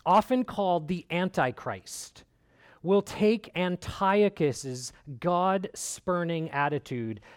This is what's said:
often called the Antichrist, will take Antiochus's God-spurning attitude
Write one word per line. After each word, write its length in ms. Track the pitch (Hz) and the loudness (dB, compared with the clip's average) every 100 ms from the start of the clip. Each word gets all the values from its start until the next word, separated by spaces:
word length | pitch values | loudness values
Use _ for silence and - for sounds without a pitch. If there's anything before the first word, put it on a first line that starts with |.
often 380 | - 196 - 254 | 4 4 4 0
called 460 | 240 - 190 175 151 | 0 0 2 2 0
the 180 | 180 - | -6 -4
Antichrist, 1120 | 170 185 170 131 120 127 95 - - - - - _ _ _ - _ | -2 0 0 0 -2 -8 -10 -12 -14 -16 -20 -20 _ _ _ -20 _
will 200 | 160 202 | 0 2
take 500 | 196 - 214 220 - | 2 0 2 2 -2
Antiochus's 1400 | 170 180 180 - - 190 208 202 202 151 120 135 127 123 - - 123 | -4 -2 -2 -6 -2 2 4 4 2 0 0 -6 -8 -10 -14 -16 -6
God-spurning 1300 | 175 175 185 190 185 - - - - 180 170 165 160 | 0 2 2 0 -2 -8 -10 -6 -2 -2 0 -2 -2
attitude 720 | 143 143 147 - 123 113 107 - | 0 0 -2 -4 -6 -6 -8 -14